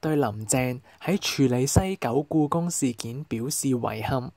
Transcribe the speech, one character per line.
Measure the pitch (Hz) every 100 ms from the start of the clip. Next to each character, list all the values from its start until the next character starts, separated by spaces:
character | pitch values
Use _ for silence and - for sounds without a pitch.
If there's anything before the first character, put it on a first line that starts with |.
對 | 160 151
林 | 123 107 107
鄭 | 131 127 127 - -
喺 | - 202
處 | - - 131
理 | 123 135
西 | - 190 190
九 | 131 127
故 | 151 156 147
宮 | 170 170
事 | - 131
件 | 120 117 123
表 | 156 113 123
示 | - 139
遺 | 123 113 110
憾 | 107 135 123